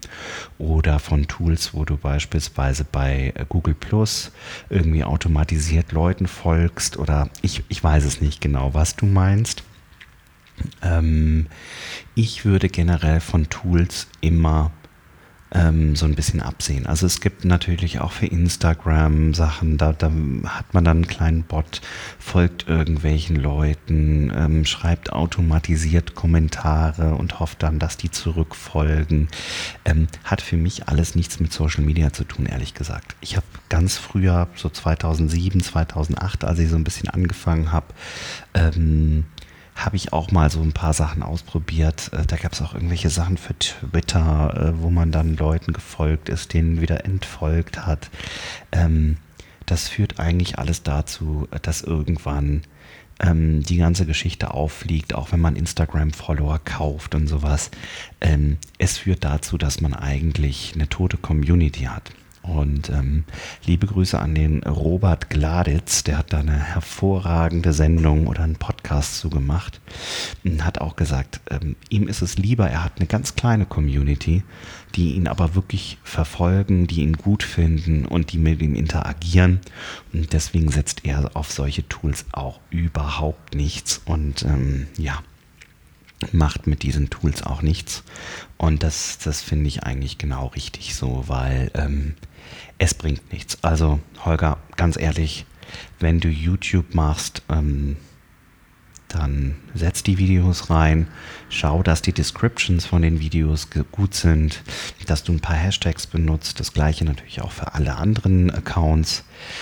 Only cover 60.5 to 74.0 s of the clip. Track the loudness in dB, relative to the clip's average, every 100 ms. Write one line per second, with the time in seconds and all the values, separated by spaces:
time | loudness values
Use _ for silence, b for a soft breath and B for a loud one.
60.5 | -2 -6 -4 -4 0 0 -2 -2 0 4
61.5 | 4 4 0 -6 -8 -14 -20 -20 -14 -4
62.5 | -2 0 0 -2 -2 0 0 -2 B B
63.5 | B 0 2 2 2 0 0 0 2 2
64.5 | 2 0 0 0 2 2 2 0 0 2
65.5 | 2 2 0 0 -2 0 -2 0 0 2
66.5 | 0 0 -4 -6 -2 0 0 0 0 2
67.5 | 2 2 4 4 4 4 4 2 0 -2
68.5 | -2 -6 -6 -4 -2 -2 -4 -4 0 0
69.5 | 0 -4 -12 B B B B B -6 -4
70.5 | -2 -2 -4 -6 -2 -2 -2 -4 -10 -8
71.5 | -6 -4 -6 -2 0 0 -2 -2 0 2
72.5 | 2 2 0 -2 -2 0 0 -2 -2 2
73.5 | 2 0 0 0 2